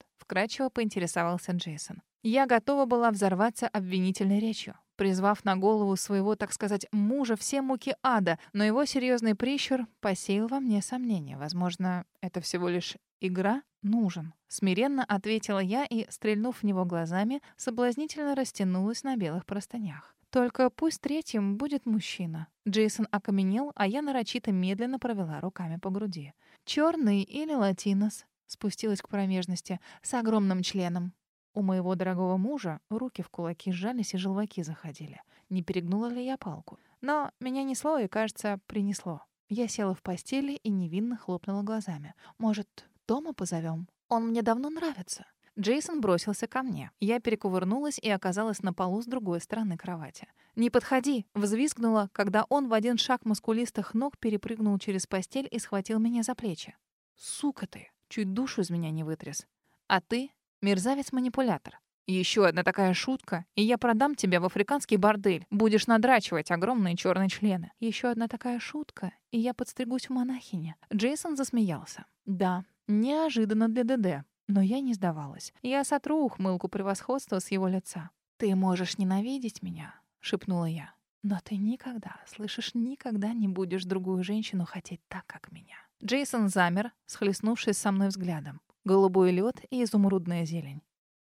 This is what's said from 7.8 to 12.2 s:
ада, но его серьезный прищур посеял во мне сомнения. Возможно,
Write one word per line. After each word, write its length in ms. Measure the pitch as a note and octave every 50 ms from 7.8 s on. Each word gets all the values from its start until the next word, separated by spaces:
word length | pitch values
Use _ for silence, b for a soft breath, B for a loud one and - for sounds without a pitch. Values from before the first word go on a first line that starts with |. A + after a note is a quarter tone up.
| - C#4 A#3+ - -
ада, 340 | C4 B3 A3 F#3+ F3 E3 - B B
но 140 | B G3+ G#3
его 180 | G#3+ G#3+ B3+ D4
серьезный 520 | C#4 - C#4 A#3+ B3+ B3 A#3+ A3 A3+ G#3+
прищур 520 | G3 - C4 C#4 C#4 - - C4+ B3+ A#3+ - _ _
посеял 460 | - G#3 F#3+ - - - G3 G3+ A3 A3+
во 120 | C4 C#4
мне 220 | C4+ B3 G#3+ G3+
сомнения. 560 | G3 - - B3+ B3+ A#3+ G#3+ F3+ D3 C3+ C3+ C3+
Возможно, 640 | C#3+ D3+ E3+ F3 F3+ F3+ F3 - F#3 F#3 F3+ F3+ F3 _ _ _